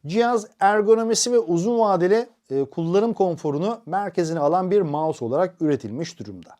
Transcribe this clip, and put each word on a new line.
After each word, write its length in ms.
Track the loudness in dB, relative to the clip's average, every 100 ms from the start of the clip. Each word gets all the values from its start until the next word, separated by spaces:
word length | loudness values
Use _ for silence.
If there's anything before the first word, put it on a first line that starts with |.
| -2
Cihaz 400 | 0 2 0 -4 _
ergonomisi 720 | 2 4 4 4 4 0 2
ve 80 | 0
uzun 400 | 2 0 0 2
vadeli, 480 | 2 2 2 2 0 _ _
e, 160 | -4 -4
kullanım 480 | -4 0 0 0
konforunu 680 | 0 -2 0 -4 -2 -4 -6 -6
merkezine 540 | -6 -4 -4 -2 0
alan 320 | 0 0 2
bir 100 | 0
mouse 440 | 0 -2 -4 -4 -4
olarak 360 | -2 -2 -2
üretilmiş 580 | -2 -2 -4 -10 -10 -12
durumda. 300 | -16 -16 -20